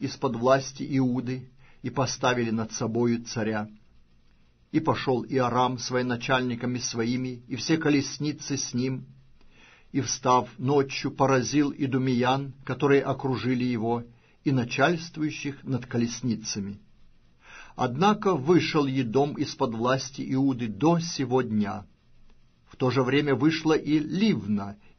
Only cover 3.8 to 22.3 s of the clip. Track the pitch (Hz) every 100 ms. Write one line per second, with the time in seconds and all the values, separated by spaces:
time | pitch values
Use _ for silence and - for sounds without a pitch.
3.8 | - - _ _ _ _ _ _ _ 156
4.8 | 156 123 139 123 - 131 123 123 127 123
5.8 | - 127 123 117 139 127 127 117 123 123
6.8 | - 117 113 127 127 123 - 117 - 160
7.8 | 147 143 135 - 147 147 - 139 - 123
8.8 | 131 131 - - - - - - - -
9.8 | - 135 117 - 131 123 123 - 127 143
10.8 | 135 - 139 - 135 131 123 143 143 -
11.8 | 135 127 131 120 123 139 139 - - 123
12.8 | 143 139 139 135 135 113 120 123 127 117
13.8 | 117 120 120 - _ _ 151 131 110 135
14.8 | 147 170 - 156 151 - 143 - 135 120
15.8 | - 120 117 - 127 107 - 104 98 101
16.8 | - - - _ _ _ - - - -
17.8 | - 131 202 208 196 156 139 170 - 156
18.8 | 139 131 117 131 147 - - - 127 113
19.8 | 123 135 - - 139 131 139 131 117 95
20.8 | 156 170 165 - 123 131 110 107 101 98
21.8 | - _ _ - -